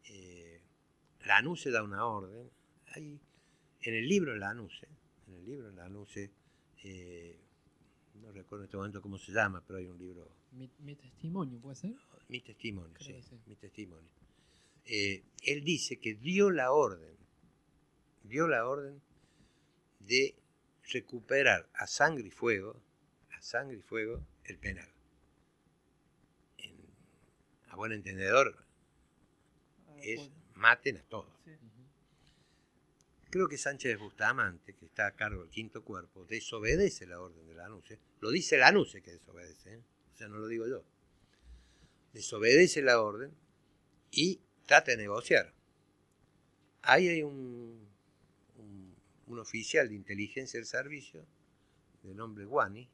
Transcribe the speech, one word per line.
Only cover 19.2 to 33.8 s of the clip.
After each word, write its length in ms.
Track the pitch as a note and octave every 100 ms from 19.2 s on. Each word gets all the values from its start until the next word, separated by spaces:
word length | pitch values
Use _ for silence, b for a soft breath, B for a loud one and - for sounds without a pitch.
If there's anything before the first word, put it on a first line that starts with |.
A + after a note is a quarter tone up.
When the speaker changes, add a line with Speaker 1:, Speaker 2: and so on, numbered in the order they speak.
| b b b b b b _ _
Speaker 1:
de 340 | G2 B2+ C#3 - _ _ _ _ -
recuperar 760 | B2+ - B2 A2 C3+ C3 F#2 -
a 120 | - G#2+
sangre 400 | - D3 D3+ G2+
y 20 |
fuego, 500 | - A#2 G#2 G2+ A#2 _ _ _ _ _
a 100 | -
sangre 360 | - A#2 C#3 A2+
y 40 |
fuego, 420 | - A2 A2 B2+ C#3 -
el 140 | - F#2
penal. 300 | G2 F#2+ D#2+ _ _ _ _ _ _ _ _ _ _ _ _ _ _ _ _ -
En, 180 | - - - _ _ _ _ _ _ _ _
a 80 | F2+
buen 160 | A2
entendedor, 720 | G#2+ F#2 F#2+ F#2+ B2 B2+ - _ _ _ _ _ _ _ _ _ _ _ _ _
Speaker 3:
Ah, 80 | D3
Speaker 1:
es 160 | C3+ A2+
Speaker 3:
bueno. 160 | C#3+ - -
Speaker 1:
maten 420 | F#2 A2 B2 C#3 G#2
a 40 |
todos. 300 | - G#2+ - _
Speaker 3:
Sí. 60 | -
Speaker 2:
Ujú. 100 | D#3 A#2 A2 C3 _ _ b b b b b b b _ _ _ _ _
Speaker 1:
Creo 180 | F#3 F#3
que 100 | C#3+
Sánchez 400 | C#3 C#3